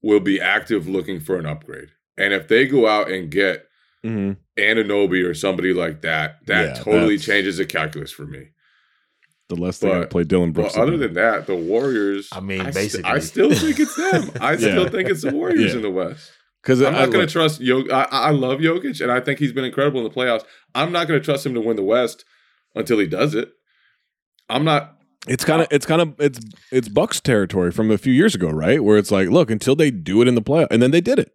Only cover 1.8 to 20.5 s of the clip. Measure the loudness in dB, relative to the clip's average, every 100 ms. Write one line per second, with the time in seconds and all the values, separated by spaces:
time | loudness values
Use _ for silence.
1.8 | -20 _ _ -2 0 0 2 2 4 4
2.8 | 4 2 0 -4 -4 0 0 0 _ _
3.8 | _ _ -8 -4 -4 -6 _ -2 0 2
4.8 | 0 0 2 0 -2 -2 -4 -2 -2 -2
5.8 | -2 -6 -4 -4 -4 -8 -4 -2 -2 -6
6.8 | 0 2 2 0 0 0 0 -4 -4 -4
7.8 | -6 -8 -14 -14 -16 -16 -20 _ _ _
8.8 | _ _ _ _ _ _ _ -6 -6 -2
9.8 | 0 0 0 -2 2 2 2 0 -2 0
10.8 | 0 0 -2 0 0 0 -4 -4 0 0
11.8 | 0 0 -2 -4 -8 -12 -8 -6 -4 -4
12.8 | -4 -4 -2 -2 -2 0 4 4 2 0
13.8 | -2 -2 0 0 -2 -4 -2 0 2 2
14.8 | 0 -2 -4 -2 -2 -4 0 0 0 0
15.8 | -4 -4 -6 -8 -20 _ _ _ 0 2
16.8 | 4 4 2 2 0 0 0 0 0 0
17.8 | 2 0 0 0 0 0 0 0 0 0
18.8 | -4 -4 -2 0 -2 -2 -2 -2 -4 0
19.8 | 0 0 -6 -2 0 -2 -4